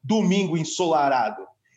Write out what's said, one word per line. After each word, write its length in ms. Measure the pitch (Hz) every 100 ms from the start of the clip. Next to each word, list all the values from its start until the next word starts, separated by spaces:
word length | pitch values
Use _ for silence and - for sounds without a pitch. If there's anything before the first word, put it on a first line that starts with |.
domingo 540 | 139 220 180 196 185 165
ensolarado. 840 | 156 - 175 156 143 131 107 - - _ _